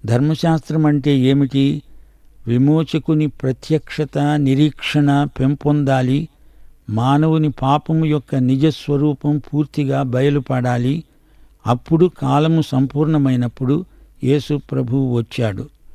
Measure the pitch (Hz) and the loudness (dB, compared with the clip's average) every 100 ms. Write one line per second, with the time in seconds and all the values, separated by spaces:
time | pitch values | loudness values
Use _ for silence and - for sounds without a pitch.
0 | 110 120 147 156 170 160 - 156 156 147 | 0 0 0 0 0 0 0 0 2 2
1 | 139 139 127 139 135 139 135 151 - - | 2 2 2 2 2 0 0 -2 -8 -20
2 | - _ - - - 120 139 156 156 160 | -20 _ -20 -16 -4 2 2 2 0 -4
3 | - 156 151 - 135 127 - 156 - - | 0 0 0 -2 -4 -4 -2 -4 -2 -8
4 | 151 147 147 151 135 135 151 - - 151 | -4 -2 0 0 0 2 0 -2 -4 0
5 | 143 143 143 - 131 143 147 147 139 131 | 2 2 0 0 -2 0 0 0 2 0
6 | 127 135 165 _ - - - - - 107 | 0 -2 -4 _ -20 -20 -20 -20 -6 -2
7 | 123 143 160 160 156 131 131 151 - 160 | 2 2 2 2 0 -2 0 0 0 0
8 | 160 151 - 139 127 135 156 - - 143 | 0 -2 -2 -2 0 2 2 0 -2 0
9 | 151 139 147 151 - 151 151 - 139 139 | 0 -2 -2 -2 -2 -4 -4 -2 -2 -2
10 | 135 123 143 143 131 131 123 123 123 160 | -2 0 0 0 -2 -2 0 0 -2 -4
11 | - _ _ _ - _ - 127 - 165 | -8 _ _ _ -20 _ -4 -4 0 2
12 | 180 - 135 139 160 165 151 131 135 139 | 2 0 0 2 2 2 0 0 -2 0
13 | 156 156 135 127 120 - 127 147 185 - | 0 2 2 0 -2 -4 -2 -2 -4 -18
14 | - - 127 147 - 147 - 135 127 135 | -20 -6 0 0 0 -6 -4 -4 -2 -2
15 | 135 120 113 - 113 95 - _ - | 0 -2 -4 -2 -2 -4 -10 _ -20